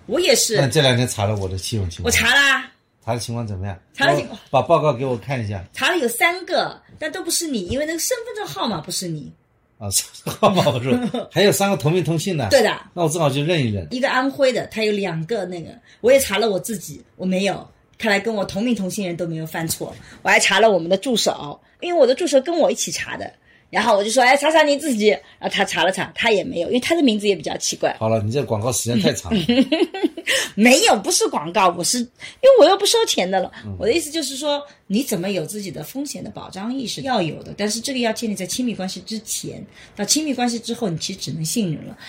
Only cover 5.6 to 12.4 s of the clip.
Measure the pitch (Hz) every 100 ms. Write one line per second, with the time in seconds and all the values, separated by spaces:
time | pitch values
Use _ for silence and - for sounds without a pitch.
5.6 | 92 - 269 349 240 - 339 359 370 294
6.6 | 175 - _ - 311 359 330 - 339 240
7.6 | 180 247 302 330 - 494 453 427 392 392
8.6 | 277 175 165 - 180 156 160 - _ _
9.6 | _ _ 101 - - - - - 214 185
10.6 | 151 123 131 247 226 240 - 160 196 -
11.6 | 196 196 151 180 151 165 196 165